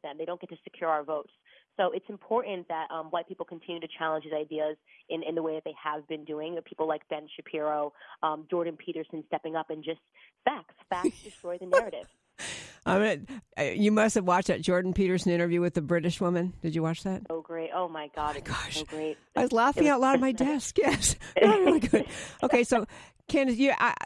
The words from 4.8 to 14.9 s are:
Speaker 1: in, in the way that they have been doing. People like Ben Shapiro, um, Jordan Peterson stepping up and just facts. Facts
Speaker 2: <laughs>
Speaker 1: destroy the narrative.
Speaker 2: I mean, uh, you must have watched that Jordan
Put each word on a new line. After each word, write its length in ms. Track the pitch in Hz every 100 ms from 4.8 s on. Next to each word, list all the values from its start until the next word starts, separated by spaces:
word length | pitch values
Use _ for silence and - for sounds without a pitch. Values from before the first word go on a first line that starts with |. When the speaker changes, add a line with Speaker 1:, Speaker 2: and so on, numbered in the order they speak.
| _ - -
Speaker 1:
in, 140 | 165
in 120 | 156
the 80 | 165
way 120 | 160
that 100 | 156
they 100 | 156 151
have 240 | 151 151 147
been 200 | 156 151
doing. 320 | 151 160 170 -
People 200 | - 160
like 220 | 151 -
Ben 180 | 151 151
Shapiro, 600 | - - 156 151 151 147 - - -
um, 240 | 156 156 156
Jordan 260 | 175 170 160
Peterson 480 | - 160 156 160 -
stepping 300 | 156 160 160
up 140 | 156
and 120 | 156
just 180 | 151 160 _ _ - _
facts. 300 | 254 285 - - -
Facts 320 | 180 - -
Speaker 2:
<laughs> 20 |
Speaker 1:
destroy 320 | - - 175 180
the 100 | 370
narrative. 400 | - 226 156 - _ _ - - - - -
Speaker 2:
I 140 | - 185
mean, 300 | 214 156 - 262 - -
uh, 60 |
you 300 | 139 135 208
must 240 | 214 220 226
have 80 |
watched 240 | 180 180 190
that 120 | 135
Jordan 320 | 160 180 185